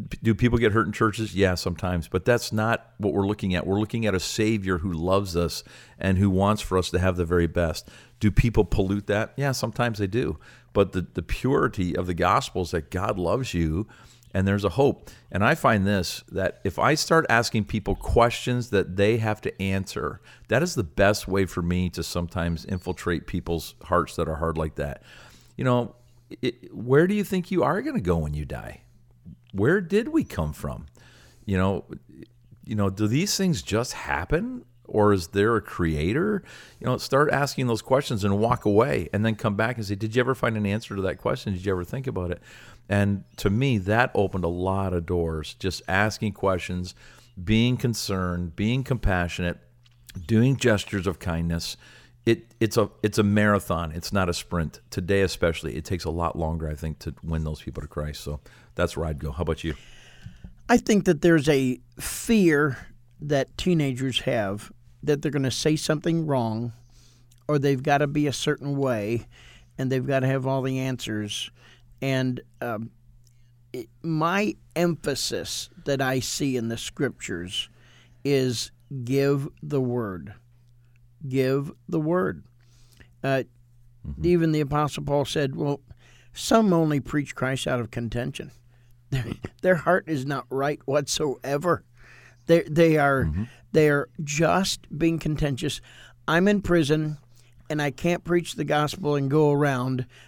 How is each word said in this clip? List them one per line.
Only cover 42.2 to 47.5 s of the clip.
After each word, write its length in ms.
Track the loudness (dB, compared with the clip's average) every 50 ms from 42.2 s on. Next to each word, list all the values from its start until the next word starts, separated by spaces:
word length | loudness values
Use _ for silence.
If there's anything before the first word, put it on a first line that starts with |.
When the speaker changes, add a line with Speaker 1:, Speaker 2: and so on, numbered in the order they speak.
| -4 -4
Speaker 1:
it?" 100 | -6 -8 -10 -18 -20 -20 -20 -20 -20 -20 -4 0
And 340 | 2 2 2 2 0 -2 -4 -12 -12
to 120 | -2 0 0
me, 280 | 2 2 2 2 2
that 340 | 0 2 2 2 2 2 2 2
opened 300 | 0 0 0 0 -2 -2
a 60 | -2
lot 420 | -2 0 0 0 0 0 0 0
of 140 | -2 -2 -2
doors, 480 | 0 0 0 0 0 -2 -6 -8 -10 -10
just 240 | -6 -4 -4 -4 -4 -4
asking 460 | -2 2 2 2 0 0 -2 -4 -6 -4
questions, 600 | 0 0 0 0 0 -2 -6 -6 -6 -8 -8 -12 -18 -20 -20 -20 -20 -20 -20 _ -8
being 360 | 0 2